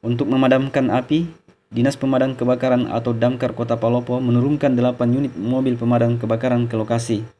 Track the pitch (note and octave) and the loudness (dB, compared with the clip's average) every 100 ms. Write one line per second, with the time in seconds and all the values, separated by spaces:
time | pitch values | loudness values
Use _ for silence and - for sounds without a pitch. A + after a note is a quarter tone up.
0 | A#2 A#2+ C#3+ C3 C3 C3 C3+ C#3+ C3 A#2 | -4 -2 0 2 4 4 2 0 0 0
1 | B2+ D3+ E3+ - _ _ _ A#2 C3 C3+ | 0 -2 -2 -8 _ _ _ 0 0 0
2 | C3+ C3 C3 B2 B2 B2 C3 B2 - A2+ | 0 0 0 0 0 0 2 0 0 -2
3 | A#2+ A#2 A#2+ B2+ B2+ - C3 A#2 A#2 B2 | -2 0 0 0 -4 -4 -4 0 0 0
4 | A#2+ B2 B2+ A#2+ C3 D3 D3 B2 B2 B2 | 0 -2 2 2 2 2 2 2 0 0
5 | A#2+ B2+ C#3 A#2+ G#2+ C3 C3 A#2+ A#2 A#2+ | 0 0 -2 -4 -2 0 0 0 0 2
6 | A#2 A#2 A2+ A2+ B2+ A#2+ A#2 A2+ A2 A#2 | 2 0 -2 -2 0 0 0 -2 -2 -2
7 | A#2 G#2+ A2+ _ | -2 -4 -4 _